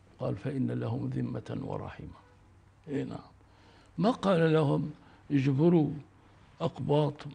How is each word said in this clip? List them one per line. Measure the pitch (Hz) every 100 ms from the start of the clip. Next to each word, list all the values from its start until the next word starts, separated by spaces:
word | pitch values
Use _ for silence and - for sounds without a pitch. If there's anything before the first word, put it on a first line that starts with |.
| - -
قال: | - 117
"فإن | - 139 120
لهم | 123 120 120 127
ذمة | 131 123 117 - -
ورحمة". | 53 50 50 - - - - - _ _ _ _ -
إيه | 147
نعم، | - - - - _ - - - - -
ما | 196
قال | 262 196 175 160
لهم: | 156 147 151 156 - - - -
"اجبروا | 143 135 135 170 175 151 151 - _ - - - -
أقباط | 165 - - 147 147 139 143